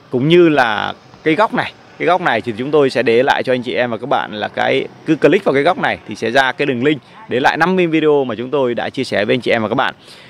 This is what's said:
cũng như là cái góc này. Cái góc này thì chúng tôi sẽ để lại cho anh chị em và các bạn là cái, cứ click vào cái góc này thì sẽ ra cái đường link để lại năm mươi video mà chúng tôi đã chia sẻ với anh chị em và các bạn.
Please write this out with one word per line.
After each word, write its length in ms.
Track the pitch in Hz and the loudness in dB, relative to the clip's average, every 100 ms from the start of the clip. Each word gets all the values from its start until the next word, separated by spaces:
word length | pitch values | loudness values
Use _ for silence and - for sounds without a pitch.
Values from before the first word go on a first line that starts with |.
| - | -6
cũng 180 | 127 135 | -2 2
như 200 | 175 170 | 4 4
là 460 | 147 120 104 101 98 - - | 4 0 0 -4 -8 -16 -8
cái 100 | - | -2
góc 200 | 160 214 | 0 0
này. 180 | 165 139 - - - | -2 -6 -10 -20 -6
Cái 80 | 147 | -2
góc 140 | 180 | 0
này 200 | 170 117 | 0 -2
thì 120 | 113 104 | -2 -6
chúng 120 | 131 | 0
tôi 200 | 151 135 | 2 2
sẽ 120 | 127 | 2
để 200 | 120 117 | 2 2
lại 200 | 135 110 | 2 0
cho 120 | 120 | 0
anh 80 | 127 | -2
chị 120 | 120 | -2
em 160 | 92 123 | -4 -4
và 60 | 113 | -4
các 120 | 123 | -4
bạn 240 | 127 64 | -4 -4
là 160 | 104 104 | -6 -6
cái, 400 | - 117 131 - - - | -2 -2 -2 -4 -8 -4
cứ 100 | 156 | 2
click 280 | 151 180 | 4 2
vào 100 | 185 | 2
cái 80 | 139 | 0
góc 160 | 147 190 | 0 0
này 200 | 151 98 - | -2 -4 -8
thì 60 | |
sẽ 160 | 110 113 | -8 -2
ra 220 | 123 131 | 0 0
cái 140 | 127 147 | 0 -4
đường 180 | 123 | 0
link 180 | 135 151 - - - | 0 -2 -4 -20 -6
để 120 | 117 | -2
lại 160 | 139 127 | 0 2
năm 200 | 165 185 | 2 2
mươi 100 | 175 | 2
video 380 | 156 151 147 | 2 2 2
mà 100 | 127 | 0
chúng 160 | 107 123 | -4 -4
tôi 240 | 143 127 | -2 -2
đã 160 | 117 87 | -2 -4
chia 140 | - | -6
sẻ 200 | 127 101 | -4 -2
với 100 | 107 | 0
anh 60 | 127 | 0
chị 100 | 110 | 0
em 120 | 113 | 0
và 60 | 110 | 0
các 60 | |
bạn. 200 | 120 117 - - - - | 0 -2 -4 -14 -20 -20